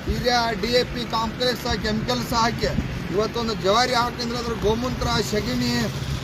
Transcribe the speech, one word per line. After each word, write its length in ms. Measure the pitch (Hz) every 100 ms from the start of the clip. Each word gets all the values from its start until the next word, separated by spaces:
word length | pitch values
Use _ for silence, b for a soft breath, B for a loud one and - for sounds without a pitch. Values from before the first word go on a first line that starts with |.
| -
ಯೂರಿಯಾ, 400 | 220 240 240 233
ಡಿ 160 | 214 214
ಎ 160 | 247
ಪಿ, 280 | - 247 233
ಕಾಂಪ್ಲೆಕ್ಸ್, 520 | 226 226 170 160 143
ಕೆಮಿಕಲ್ಸ್ 680 | 247 226 214 214 226 247 220
ಹಾಕಿ 320 | 240 226 214 185 139 - - -
ಇವತ್ತೊಂದು 400 | 180 220 233 226
ಜವಾರಿ 400 | 196 180 214 254
ಹಾಕಿದ್ರೆ 440 | 247 240 240 240 240
ಅದ್ರ 160 | 233
ಗೋಮೂತ್ರ, 540 | 220 185 226 254 240 247 233 208
ಸೆಗಣಿ, 400 | 208 208 247 247 240 208 - - -